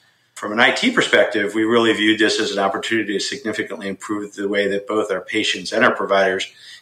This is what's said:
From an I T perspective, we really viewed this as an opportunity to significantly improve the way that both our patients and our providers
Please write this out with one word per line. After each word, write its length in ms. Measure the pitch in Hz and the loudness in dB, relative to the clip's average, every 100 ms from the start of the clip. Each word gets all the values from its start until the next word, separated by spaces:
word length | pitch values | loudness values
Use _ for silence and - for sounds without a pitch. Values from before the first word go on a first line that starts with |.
| _ _ _ | _ _ _
From 180 | - 107 | -12 -4
an 80 | 110 | 2
I 120 | 131 | 2
T 180 | - 247 | 2 0
perspective, 640 | - - 110 101 107 101 | 2 4 4 4 0 -2
we 100 | 107 | 0
really 300 | 110 117 113 | 2 4 4
viewed 240 | 101 107 107 | 4 2 4
this 200 | 107 104 | 2 2
as 140 | 104 | -2
an 60 | 98 | 0
opportunity 560 | 98 104 - 113 101 | 0 -2 -2 -2 -2
to 60 | 98 | -4
significantly 680 | - 98 110 107 101 101 98 | -4 -6 -6 -6 -6 -8 -8
improve 460 | 95 - 104 101 | -8 -6 -6 -6
the 120 | - 101 | -6 -2
way 220 | 101 101 | 0 0
that 180 | 98 - | -2 -2
both 240 | 107 104 | -2 -2
our 120 | 90 | -4
patients 500 | - 107 101 98 87 | -4 -2 -2 -4 -4
and 100 | 113 | 0
our 140 | 120 107 | 2 0
providers 500 | 98 98 95 95 - - - - | 2 2 2 0 -6 -12 -20 -18